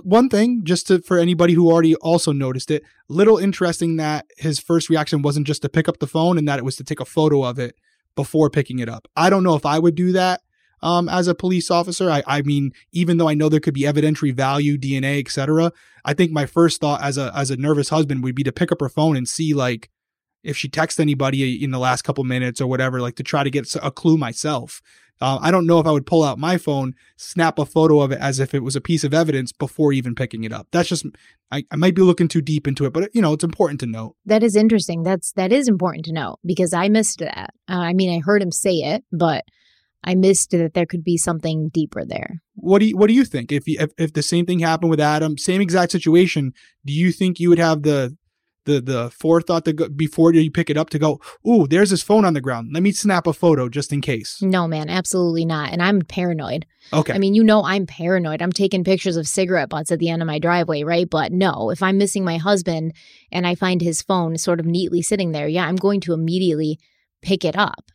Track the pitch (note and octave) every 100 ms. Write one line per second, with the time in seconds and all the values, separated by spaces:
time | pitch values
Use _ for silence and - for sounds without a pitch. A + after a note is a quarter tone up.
0 | F#3 A3 B3+ G#3 A#3 A#3+ E3 F3 - F#3
1 | - F3+ E3+ E3 F3 E3+ E3+ E3 D#3+ D#3+
2 | E3 E3+ D#3+ C#3 C3+ C3 - D3+ - _
3 | - D#3 G#3 G3+ G3 F3 F3+ - E3+ D#3+
4 | D3+ D3+ - - D#3 C#3 - E3+ - D#3+
5 | D3 D3+ C#3+ C#3+ C#3+ - C#3+ E3 D#3+ -
6 | D3 E3 E3+ F3 D3 C#3 C3 - C3+ D3+
7 | B2+ E3+ D#3 C#3+ B2 B2+ A#2+ - _ _
8 | _ - C#3 D#3 D3 D3 - B2+ A2+ C3
9 | - - F3 G3 F#3 D3 D3 D#3+ E3+ D#3+
10 | F3+ F#3 F#3 F3+ _ _ _ _ E3 F3
11 | E3+ F3+ F3 F3 F#3 F3+ - F3 F#3 E3+
12 | F#3 C#3+ C3 D3 C#3+ C#3+ C3+ - _ F3
13 | F3 E3+ D#3+ D3+ D#3 D#3 D#3 C3+ C#3 C#3+
14 | D3+ D3+ D3 B2+ C3+ C#3+ D3 C#3+ C3+ C3+
15 | C3+ C#3+ C#3 C#3+ C3+ D#3 E3+ - _ _
16 | - D3 F3 D3+ C#3 E3+ E3+ - D3 C#3+
17 | C#3+ C#3 B2+ C#3 C3+ C3 D3 D3 C#3 D#3
18 | C#3+ C3+ B2+ B2+ C3+ - F3 E3+ C#3 -
19 | D#3+ C3+ B2 - D#3 C#3+ B2+ A2+ - _
20 | _ _ _ _ - C#3 C3+ D#3 D#3+ -
21 | D3+ C3+ C3+ C3+ C3 A#2+ C#3 C3 B2+ B2
22 | - C#3 B2+ B2+ B2 A#2+ B2+ B2+ C3 B2+
23 | A#2+ - B2+ D3 C#3 C#3 A#2 - C#3+ -
24 | E3 D#3 B2 - D3+ C3+ D#3 - _ _
25 | _ _ C3 C3+ E3+ F#3 E3+ E3+ D#3+ D3
26 | - E3 D3 A#2+ D#3+ F3+ - C#3 C3 -
27 | _ - - - E3 - C#3+ D#3+ D#3 D3+
28 | C3+ C3 C#3 C3 C3+ C#3 B2 C3 - D#3+
29 | C#3+ D#3 D#3+ C#3 B2 - C#3 - D3 C3+
30 | B2 A#2 B2+ A2 A2 A2 - E3+ E3 E3+
31 | C3 - _ _ _ C#3 - D3 F3+ F3
32 | F#3 F3 E3+ E3 C#3+ D3+ C#3+ C3+ C3+ D#3+
33 | G3+ A#3 E3 D#3 E3 - E3 C#3+ A#2+ A2
34 | A2 - G3 G#3+ A3+ G#3 A3 A3 - E3
35 | E3+ F#3 - - F#3 C4 B3 F#3 F3+ D#3
36 | D#3+ D#3+ G#2+ - F3 E3+ F3 E3+ G3 A3
37 | G#3 - D#3+ - - - - F3+ E3+ F#3
38 | F#3 E3+ D#3 G#3 F#3 - G3 E3+ C#3+ D#3
39 | - E3 E3 C#3 - _ _ _ _ _
40 | - F#3 G3 F#3+ - F3 E3 F3 E3 F3
41 | E3+ E3+ - E3 D#3+ D#3 D#3 E3 D3+ -
42 | C2 - - E3 - G#3 F3+ G3+ A3 F#3+
43 | G#3+ B3 B3+ C3+ A#2 C#3+ - D3+ D3+ -
44 | D#3+ D#3+ - F3 F3 F3+ E3 D#3+ E3+ D3+
45 | D3+ D3+ D#3 D3 - F#3+ F#3+ F#3 F3 F3
46 | D#3+ E3+ F#3 D3+ C3+ - _ _ C#3 D3
47 | F3+ - F#3 E3+ F3 E3+ E3 D#3 D3 C#3+
48 | B2+ D3+ _ _ _ _ C#3 C#3+ B2+ B2+
49 | A#2 - E3 E3 D#3+ E3 E3 D#3 D#3+ C#3+
50 | D3+ - E3 E3 D#3 E3+ D#3+ D3 D#3+ D3+
51 | D#3 D3 - - G#3+ A#3 C#3 E3+ G3+ F3+
52 | - G#3+ F#3+ D3+ C3 A#2 A#2 D#3 G3 G3
53 | G#3 F3+ E3 D3 F3 C#3+ B2 C#3 - C#3+
54 | C#3+ A2+ - - F#3+ F#3 E3 D#3 D3+ F3+
55 | - F#3 F3 E3 E3 D#3 C#3+ E3+ F#3 G3+
56 | D#3 - F3+ D#3+ B2+ D3+ - _ - D#3
57 | D3+ G3 G3 G#3 A3 G#3+ D#3+ G3 F3+ -
58 | E3+ F#3 D#3+ D#3 F3 F3 F#3+ F#3+ F3+ F#3+
59 | F#3+ E3 D3+ - F#3 F3+ C3+ D3+ D#3 E3
60 | E3 E3 E3 D3+ E3+ F3 E3+ D3 D3+ E3+
61 | F3+ - A#2+ F3+ F#3+ - A2 D#3+ F#3 G3
62 | G3+ G3+ F3+ E3 F3+ G3+ F3 D#3+ D#3+ -
63 | - _ _ F3+ F3+ F3 F#3 F3+ E3+ D#3+
64 | - F#3 E3 D#3+ - E3+ E3 F3 F3+ F3
65 | - G#3 F3 D3+ D3 E3+ D#3+ F#3 G3 G3+
66 | E3 E3 E3 F3+ F#3 D3+ D#3 D#3 _ _
67 | _ _ F3 F#3+ E3+ E3 G3+ - _